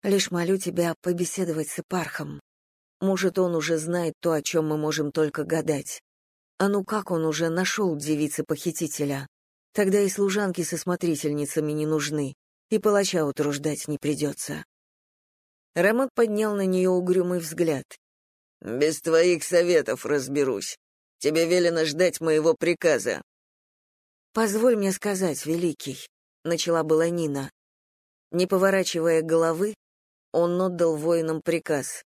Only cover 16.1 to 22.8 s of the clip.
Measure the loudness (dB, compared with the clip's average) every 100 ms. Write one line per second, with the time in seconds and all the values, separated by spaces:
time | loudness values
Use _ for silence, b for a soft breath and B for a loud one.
16.1 | 2 2 2 0 0 0 2 2 2 2
17.1 | 2 2 -2 -6 -2 0 0 -6 -20 _
18.1 | _ _ _ _ _ -10 0 0 0 2
19.1 | 4 4 2 2 2 4 4 2 -4 -2
20.1 | -2 0 0 0 -2 -6 -14 _ _ _
21.1 | _ 0 2 2 4 2 2 -2 2 0
22.1 | 2 0 2 4 2 0 2